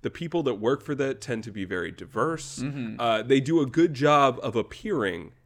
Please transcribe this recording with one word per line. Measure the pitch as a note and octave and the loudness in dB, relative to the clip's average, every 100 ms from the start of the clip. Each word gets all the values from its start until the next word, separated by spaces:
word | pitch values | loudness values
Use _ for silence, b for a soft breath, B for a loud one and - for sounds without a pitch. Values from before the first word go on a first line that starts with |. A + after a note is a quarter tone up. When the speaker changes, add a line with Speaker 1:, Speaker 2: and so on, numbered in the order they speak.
Speaker 1:
the | - | -8
people | - E3+ E3+ | -8 -4 -2
that | C#3+ G#2 | -2 0
work | A2 C3+ | 0 -2
for | - C#3 | -4 -2
that | C3+ C3 | -2 -4
tend | - A#2 A2+ | -6 -6 -6
to | |
be | G2+ F#2 | -8 -6
very | F#2 E2+ | -4 -4
diverse. | F2 F2 A2 C#3 E3 - - | -8 -10 -2 -2 -2 -8 -8
Speaker 2:
Mm-hmm. | B2+ C#3+ A#2 A2+ | -8 -6 -8 -2
Speaker 1:
Uh, | A#2 A2 | 2 2
they | A2+ C#3 | 4 2
do | C3+ E3 | 4 2
a | C#3 | 2
good | D#3+ F3 | 4 2
job | C3+ D3 D3 C#3 B2 | 4 4 6 6 2
of | B2+ A2+ | -2 -2
appearing | G#2+ - A3 F3+ G2+ E2+ D#2+ _ | -2 -6 -4 0 0 -2 -10 _